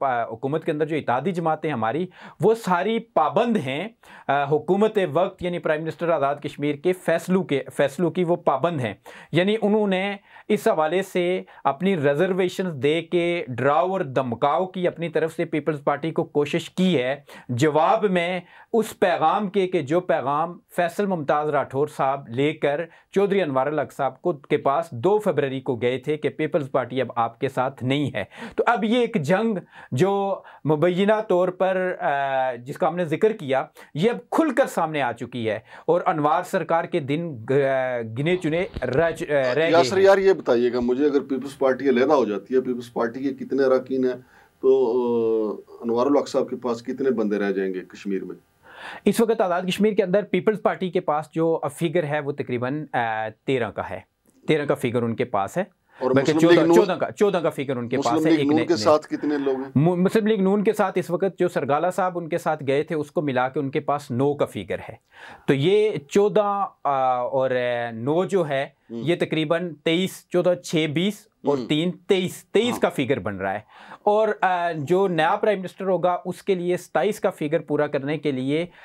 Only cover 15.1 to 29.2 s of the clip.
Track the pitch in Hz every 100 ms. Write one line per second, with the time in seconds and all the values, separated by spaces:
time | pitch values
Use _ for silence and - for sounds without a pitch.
15.1 | 160 160 165 165 156 147 147 151 143 160
16.1 | 156 151 147 147 170 165 - 185 151 123
17.1 | 143 - - - 120 151 151 175 220 208
18.1 | 180 170 180 - - - 226 220 - 196
19.1 | 151 156 196 208 202 185 185 131 175 180
20.1 | 160 127 147 170 170 _ - 175 170 202
21.1 | 180 143 151 151 143 127 135 147 - 135
22.1 | 139 139 117 143 156 151 147 170 - _
23.1 | 180 196 196 160 131 135 151 131 - 135
24.1 | 131 180 147 - 147 143 143 165 117 165
25.1 | 208 208 143 139 131 127 120 120 131 147
26.1 | 151 147 - 151 170 135 139 120 127 120
27.1 | 120 117 - 131 127 127 - 123 143 135
28.1 | 107 92 - 226 - 220 233 208 247 233
29.1 | 226